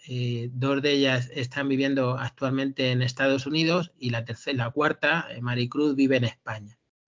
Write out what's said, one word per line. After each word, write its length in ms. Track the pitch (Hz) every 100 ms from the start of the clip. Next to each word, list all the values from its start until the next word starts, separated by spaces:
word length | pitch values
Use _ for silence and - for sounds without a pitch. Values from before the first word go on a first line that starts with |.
| -
Eh, 420 | 123 123 120 120
dos 300 | 127 135 139
de 100 | 143
ellas 380 | 143 135 127 123
están 340 | 147 123 143 139
viviendo 480 | 135 139 135 127 127
actualmente 760 | 120 - 135 131 135 135 127
en 100 | 123
Estados 440 | 123 - 135 135 139
Unidos 460 | 156 160 175 165 _
y 140 | 123
la 120 | 117 117
tercera, 400 | 117 147 131 120
la 40 |
cuarta, 560 | 147 151 151 147 165 -
eh, 100 | 120
Maricruz, 540 | 123 123 123 135 151 135
vive 220 | 135 131
en 80 | 120
España. 520 | - - 107 104 - _ _